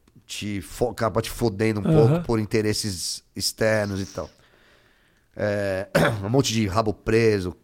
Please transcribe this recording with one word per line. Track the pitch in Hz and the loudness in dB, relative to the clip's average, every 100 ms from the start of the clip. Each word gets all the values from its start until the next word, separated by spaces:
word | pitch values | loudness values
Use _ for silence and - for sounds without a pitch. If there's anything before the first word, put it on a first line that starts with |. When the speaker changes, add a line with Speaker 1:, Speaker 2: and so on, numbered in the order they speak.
| _ - - | _ -20 -16
Speaker 1:
te | - 101 101 | -10 -8 -8
fo-, | - - 123 | -10 -4 -4
acaba | 107 113 90 | -2 -2 -2
te | - | -4
fodendo | - 117 98 110 104 | -2 -2 0 0 0
um | 98 | 4
Speaker 2:
Aham. | 160 117 | 6 6
Speaker 1:
pouco | 165 156 | 4 2
por | 113 | -2
interesses | 104 113 107 104 107 87 - - - | 2 0 2 0 -4 -6 -8 -8 -12
externos | - - - 110 110 101 98 | -6 -6 0 0 2 0 -4
e | |
tal. | 95 - 76 - _ _ _ _ _ _ _ _ _ | -6 -8 -12 -14 _ _ _ _ _ _ _ _ _
É, | - 107 104 98 95 98 - | -6 -2 -2 -2 -4 -2 0
<clears throat> | 156 107 | 0 0
um | 98 | 0
monte | 131 127 | 0 2
de | 113 104 | 0 0
rabo | 95 107 | 0 0
preso, | 95 - 110 113 104 90 - | -2 0 4 4 2 -2 -8